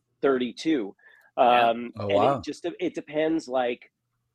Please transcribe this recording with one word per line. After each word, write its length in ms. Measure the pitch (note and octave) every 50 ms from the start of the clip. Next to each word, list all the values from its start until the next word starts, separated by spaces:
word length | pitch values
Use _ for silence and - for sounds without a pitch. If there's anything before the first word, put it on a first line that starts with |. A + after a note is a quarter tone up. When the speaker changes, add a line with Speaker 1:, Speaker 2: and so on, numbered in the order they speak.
| _ _ _ _ -
Speaker 1:
thirty-two. 720 | C#3 C3+ B2+ B2 A#2 G#2 - - D#3+ D#3+ C#3 G#2 G2 - _ _ _ _ _ _ _ _ -
Speaker 2:
Yeah. 320 | C3 A#2+ A#2+ A#2+ A#2 A#2
Speaker 1:
Um, 220 | A#2 A#2+ A#2+ A#2 -
Speaker 3:
Oh, 120 | G#2+ G#2+ G2+
Speaker 1:
and 80 | G2+
Speaker 3:
wow. 220 | G2+ G#2+ C3 C#3 B2
Speaker 1:
it 60 | -
just, 220 | D3 C#3 - - E3+ D#3+ -
it 140 | F3+ D#3 -
depends, 540 | E3+ - - D3 D3+ D#3 D#3+ E3 D#3+ - B2+
like, 420 | B2+ C3 B2 B2 B2 - - - _ _ _ _ _ _ _ _ _